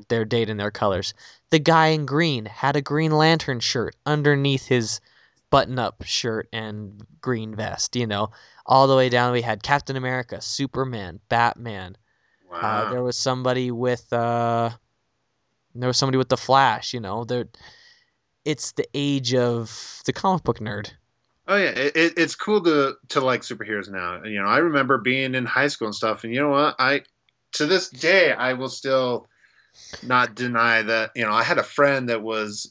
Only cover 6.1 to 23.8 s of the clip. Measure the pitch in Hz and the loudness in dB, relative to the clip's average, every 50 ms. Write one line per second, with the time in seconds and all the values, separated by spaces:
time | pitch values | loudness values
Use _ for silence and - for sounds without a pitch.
6.1 | - - - 120 110 110 - - - 113 110 110 104 107 107 98 104 104 101 - | -6 -4 -2 -2 -4 -4 -6 -8 -8 -8 -8 -8 -10 -10 -12 -14 -16 -18 -20 -20
7.1 | _ - - 127 123 110 110 110 107 101 107 - - - - - - 123 120 110 | _ -10 -4 -4 -4 -4 -4 -8 -8 -8 -8 -6 -6 -6 -6 -4 -4 -4 -2 -2
8.1 | 101 101 107 107 - - - - _ - - - 123 135 135 135 135 131 127 127 | -2 -2 -2 -4 -6 -14 -20 -20 _ -8 0 4 6 6 8 8 6 6 4 4
9.1 | 120 120 123 123 123 123 117 117 110 101 - - 143 143 - - 135 131 127 127 | 4 2 2 2 2 0 0 -2 -4 -4 -2 -2 -2 -2 -2 -4 -6 -6 -4 -4
10.1 | 127 127 123 - - 92 - - - - 139 131 - 123 135 131 120 110 98 90 | -4 -6 -6 -8 -12 -12 -10 -8 -6 -6 -6 -4 -4 -4 -4 -4 -6 -8 -10 -10
11.1 | 82 101 _ - - 117 117 117 - - 120 117 104 95 92 90 95 _ _ _ | -12 -12 _ -2 2 2 2 2 0 -4 -10 -12 -10 -10 -12 -14 -16 _ _ _
12.1 | _ _ _ _ _ _ _ - 87 85 90 107 110 107 110 104 120 123 123 123 | _ _ _ _ _ _ _ -14 -10 -6 -4 -2 -2 -2 -2 -2 -4 -4 -4 -4
13.1 | 120 - - 135 127 127 127 127 127 127 127 123 120 117 123 123 123 120 - - | -4 -4 -2 -2 -2 -2 0 0 0 0 -2 -4 -4 -2 -2 -2 -2 -4 -4 -4
14.1 | 123 120 117 120 117 120 117 117 117 117 117 117 117 - _ _ _ _ _ _ | -2 -2 0 0 0 0 0 0 0 0 -2 -2 -4 -8 _ _ _ _ _ _
15.1 | _ _ _ _ _ _ _ _ _ _ _ _ - 120 123 127 123 - 139 135 | _ _ _ _ _ _ _ _ _ _ _ _ -8 -4 -2 -2 0 0 0 2
16.1 | 131 131 127 - 131 - - - 131 135 135 123 107 120 - - - 120 110 95 | 2 2 2 2 0 0 2 4 4 6 6 4 2 0 -4 -8 -8 -8 -8 -6
17.1 | 101 113 120 117 123 123 - - _ - - - - _ - - _ _ _ _ | -6 -6 -4 -4 -4 -4 -4 -6 _ -20 -20 -20 -20 _ -20 -20 _ _ _ _
18.1 | _ _ _ _ _ _ - 147 151 143 - - - - - - - 147 143 143 | _ _ _ _ _ _ -4 -4 -4 -4 -6 -10 -6 -6 -6 -4 -4 -2 0 0
19.1 | 143 135 127 117 131 127 120 123 120 117 113 107 - - - - - - - - | 0 0 0 2 2 2 2 2 0 -2 -4 -8 -12 -16 -16 -16 -14 -8 -4 -4
20.1 | 127 - - 196 185 165 - - - - 107 104 104 104 104 - - _ _ _ | -4 0 0 0 0 0 0 -2 -2 -2 -4 -8 -8 -8 -10 -12 -16 _ _ _
21.1 | _ _ _ _ _ _ - - 196 202 185 139 107 - 135 143 - 160 165 170 | _ _ _ _ _ _ -2 0 2 2 2 2 0 0 0 0 2 2 2 2
22.1 | 165 175 165 156 - - - 208 214 208 170 170 156 147 139 135 - - _ - | 4 2 0 0 -2 -6 -2 2 2 4 4 4 4 4 2 2 -2 -6 _ -2
23.1 | - 143 131 127 123 120 - - 123 107 107 104 107 101 | 0 0 2 2 0 0 -2 -8 -12 -10 -6 -6 -6 -6